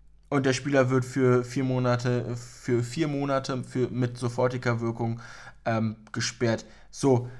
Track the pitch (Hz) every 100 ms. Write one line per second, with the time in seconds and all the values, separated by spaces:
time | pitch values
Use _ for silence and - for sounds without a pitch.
0 | - - - 143 131 131 147 139 127 131
1 | 123 139 127 123 120 143 131 127 123 120
2 | 127 123 78 120 - - - 117 117 160
3 | 156 139 139 135 135 131 120 127 123 117
4 | 120 120 120 120 123 127 123 117 113 113
5 | 117 117 - - - - - 113 110 107
6 | - - 117 - 117 110 - - - -
7 | 143 120 120